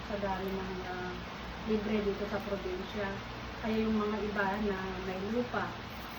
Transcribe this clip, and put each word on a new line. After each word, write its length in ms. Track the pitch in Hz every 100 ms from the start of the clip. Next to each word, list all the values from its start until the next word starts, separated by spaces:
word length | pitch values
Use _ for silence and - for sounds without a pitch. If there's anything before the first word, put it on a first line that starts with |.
| -
Sa 80 | 202
dami 240 | 196 190 190 190
ng, 180 | 185 185 185
ah, 240 | 180 180 180 - - - - 220
libre 320 | 214 214 214
dito 240 | 196 196 208
sa 80 | 202 202
probinsya. 640 | 196 185 185 196 214 196 196 - - - -
Kaya 240 | 220 220
yung 160 | 220 220
mga 240 | 208 214
iba 220 | 208 208 196 208 208
na 60 | 185 190 185
may 160 | 185 185 202 240
lupa 320 | 240 208 180 - - - -